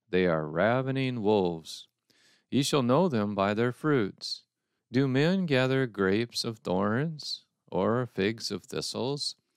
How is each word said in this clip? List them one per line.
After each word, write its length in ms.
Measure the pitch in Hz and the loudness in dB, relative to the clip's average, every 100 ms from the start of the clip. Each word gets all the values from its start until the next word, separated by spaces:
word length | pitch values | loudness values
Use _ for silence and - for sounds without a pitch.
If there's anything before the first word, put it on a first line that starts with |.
| _ | _
they 180 | 92 90 | 0 2
are 220 | 80 78 | 2 -2
ravening 720 | 80 104 123 131 131 131 123 | 0 2 0 -2 -2 -4 -2
wolves. 640 | 101 107 90 82 76 - - _ _ _ _ _ _ | 2 2 2 -2 -10 -16 -18 _ _ _ _ _ _
Ye 140 | 120 | -2
shall 180 | 143 147 | 0 2
know 240 | 120 135 185 | 4 4 4
them 300 | 117 104 101 | 2 0 0
by 180 | 98 | 0
their 160 | 104 120 | 2 0
fruits. 720 | 120 156 143 98 - - - _ _ _ _ _ | 0 0 0 0 -6 -12 -12 _ _ _ _ _
Do 160 | 131 139 | 0 2
men 400 | 127 156 190 175 | 2 2 2 2
gather 400 | 131 131 135 127 | 2 2 2 0
grapes 560 | 101 95 101 117 - | 0 2 2 0 -4
of 160 | 120 110 | -6 -6
thorns, 840 | - 92 101 117 160 151 - - _ _ _ | -2 0 0 0 -2 -6 -10 -12 _ _ _
or 360 | 87 101 120 123 | -2 0 0 -2
figs 440 | - 98 113 - | -2 -2 -2 -6
of 140 | 101 | -8
thistles? 720 | - 78 - 104 123 143 - - _ | -8 -8 -6 -4 -4 -4 -6 -10 _